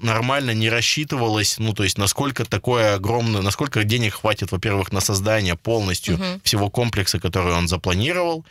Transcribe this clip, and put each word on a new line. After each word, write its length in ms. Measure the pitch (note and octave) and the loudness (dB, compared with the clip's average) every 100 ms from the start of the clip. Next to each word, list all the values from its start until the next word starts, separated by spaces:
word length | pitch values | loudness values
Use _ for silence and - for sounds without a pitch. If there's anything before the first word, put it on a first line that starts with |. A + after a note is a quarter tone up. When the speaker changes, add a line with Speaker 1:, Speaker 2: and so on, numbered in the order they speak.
Speaker 1:
нормально 500 | A2+ A2+ B2+ C#3 C3 | 0 0 2 0 0
не 160 | A2 A2 | 2 2
рассчитывалось, 880 | A#2 A2 - D3+ C3+ A#2 G#2+ G2 - | 2 0 0 -2 0 0 2 0 0
ну, 140 | A2 | -2
то 100 | G2+ | 0
есть 140 | F#2+ - | 0 0
насколько 460 | G2 - C#3 B2+ | 0 0 -2 -2
такое 500 | A2+ G2+ - A#2+ G#2+ | -2 -2 2 2 4
огромное, 480 | G2+ G2 A#2+ A#2 G#2 | 2 0 0 0 0
насколько 400 | G2 - C#3+ A2+ | 0 0 -2 0
денег 300 | G#2 A#2+ G#2+ | 0 2 0
хватит, 380 | - G#2+ G#2 F#2 | 0 -2 0 -2
во-первых, 400 | F2+ A2 G2+ F#2 | -2 0 0 0
на 80 | F#2+ | -2
создание 560 | - G2 G2+ A2 F#2 F2 | 0 0 2 2 0 -2
полностью 600 | - A2+ G2 F2+ - F2 | 0 0 0 -2 -2 -2
Speaker 2:
Мгм. 240 | F#3 F#3 | -2 -4
Speaker 1:
всего 260 | - G#2 G2+ | -2 0 0
комплекса, 480 | - A#2+ G2+ G2+ F2+ | 0 -2 0 -2 -2
который 360 | F#2 F#2+ F2 | 0 0 2
он 120 | F2 F2 | 2 0
запланировал. 800 | F2 F#2+ F2+ C3 F3+ E3+ D#3+ - | 0 0 0 0 0 -2 -2 -8